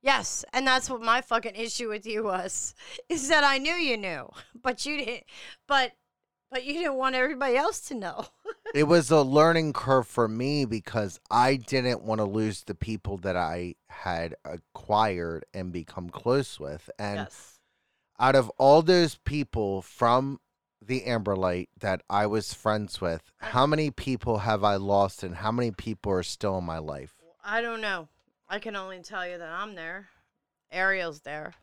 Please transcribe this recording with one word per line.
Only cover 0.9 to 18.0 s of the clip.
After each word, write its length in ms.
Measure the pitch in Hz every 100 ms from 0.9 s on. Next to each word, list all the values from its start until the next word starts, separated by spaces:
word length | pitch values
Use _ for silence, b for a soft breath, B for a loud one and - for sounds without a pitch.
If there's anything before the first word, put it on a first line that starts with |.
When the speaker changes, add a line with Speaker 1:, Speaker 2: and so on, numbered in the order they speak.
| 247
Speaker 1:
my 180 | 226 240
fucking 360 | 247 233 233 196
issue 320 | 226 - 233
with 160 | 214 214
you 180 | 214
was, 500 | 220 185 185 - - _ B
<laughs> 160 | B -
is 180 | 330 269
that 160 | 311
I 140 | 285 269
knew 160 | 294
you 220 | 349 302 226
knew, 320 | 196 151 - -
<laughs> 180 | - 240
but 240 | 254 247 277
you 100 | 294
didn't, 280 | 226 247 _ B B B _
but, 240 | 277 247 _ _ _ _ _ _
but 140 | 262
you 80 | 254
didn't 200 | 302 339
want 200 | 262 262 262
everybody 400 | 262 269 269 247
else 240 | 330 - -
to 60 |
know. 320 | 240 185 170 - _ 403
<laughs> 80 | - 440
Speaker 2:
It 120 | 143
was 260 | 151 170 147
a 120 | 160
learning 500 | 135 147 160 165 156
curve 340 | - 131 135 117
for 220 | - 113
me 360 | 110 131 147
because 540 | 127 113 - 117 101 - _
I 280 | 113 127 135
didn't 460 | 113 135 127 120
wanna 200 | 107 110
lose 380 | 104 107 110 101
the 120 | - 95
people 400 | - 107 - 98
that 160 | 95 90
I 380 | 82 87 87 - _
had 480 | - 92 85 85 -
acquired 1000 | - 85 _ - - 104 110 90 85 82 -
and 200 | 98 90
become 360 | 87 78 - 87
close 520 | - 120 135 131 -
with. 280 | 71 76 - -
And 200 | 104 101
Speaker 1:
Yes. 420 | - - - _ _ _ _ _